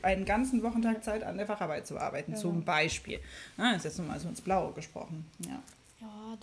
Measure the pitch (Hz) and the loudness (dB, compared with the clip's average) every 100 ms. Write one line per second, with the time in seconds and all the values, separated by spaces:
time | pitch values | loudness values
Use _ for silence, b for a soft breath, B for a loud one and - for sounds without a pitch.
0 | 185 190 190 208 262 247 220 233 226 220 | 2 4 4 2 4 2 2 2 4 2
1 | 220 214 214 190 208 208 170 151 - - | 0 -2 -2 -4 -2 -2 -2 -2 -4 -4
2 | 139 - 143 214 180 170 160 156 156 - | -2 -2 -4 -2 0 2 4 4 4 2
3 | - - B B B - 233 196 160 156 | -4 -8 B B B 2 2 4 0 -4
4 | 160 147 165 - - 185 - - 156 - | -4 -4 -4 -4 2 2 2 -4 -10 -10
5 | - 160 156 - 175 131 - - - - | -8 -8 -10 -10 -8 -8 -12 -20 -20 -18
6 | 220 214 220 226 | -16 -12 -12 -10